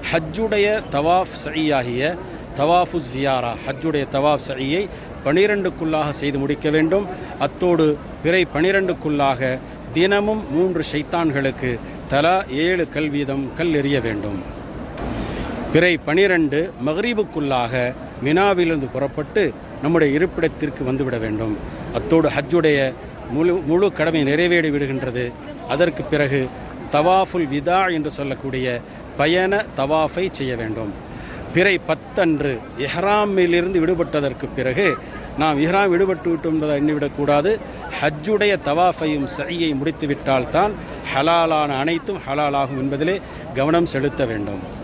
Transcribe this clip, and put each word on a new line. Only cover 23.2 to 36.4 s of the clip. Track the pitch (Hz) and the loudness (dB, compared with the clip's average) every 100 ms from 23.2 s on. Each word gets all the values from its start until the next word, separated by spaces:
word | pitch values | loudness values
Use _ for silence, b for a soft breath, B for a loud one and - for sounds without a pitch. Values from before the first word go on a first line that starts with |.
| - | -6
முழு, | 127 175 180 143 | 0 2 2 2
முழு | 170 196 | 2 2
கடமை | - 160 160 | 2 0 2
நிறைவேறி | 135 151 175 175 156 | 2 2 4 4 2
விடுகின்றது. | 143 139 135 127 123 120 120 - - - | 0 -2 -2 -4 -4 -4 -6 -14 -12 -4
அதற்கு | 139 170 - | 2 2 0
பிறகு | 147 151 143 135 127 - - - - | -2 0 2 2 -2 -6 -12 -12 -2
தவாஃபுல் | 147 165 190 190 180 151 | 2 4 4 2 0 -2
விதா | 143 147 180 190 | -2 0 2 2
என்று | 160 147 | 0 -4
சொல்லக்கூடிய | - 139 131 135 131 127 120 - B B - | -4 -6 -6 -6 -2 -2 -4 -8 B B 0
பயண | 147 180 190 202 214 - | 2 4 2 0 -2 -4
தவாஃபை | 139 156 156 - 190 | 0 2 2 0 -4
செய்ய | - 135 120 | -4 -4 -4
வேண்டும். | 110 107 107 92 - B B B B | -4 -4 -6 -8 -12 B B B B
பிறை | 165 190 180 | 2 4 2
பத்தன்று | - 160 - - 175 147 143 120 - - | 0 -4 -2 0 2 2 0 -2 -8 -6
இஹ்ராமிலிருந்து | 135 165 190 208 208 190 175 175 175 190 | -4 -2 2 2 2 4 4 4 2 2
விடுபட்டதற்கு | 160 180 160 156 143 123 135 - | 2 2 0 0 -2 -4 -6 -2
பிறகு, | 127 127 196 - B B B - | 0 2 2 0 B B B 0
நாம் | 156 143 | 0 2
இஹ்ராம் | 160 190 202 | 2 4 4
விடுபட்டு | 175 190 175 175 | 4 2 0 0
விட்டோம் | 165 | -2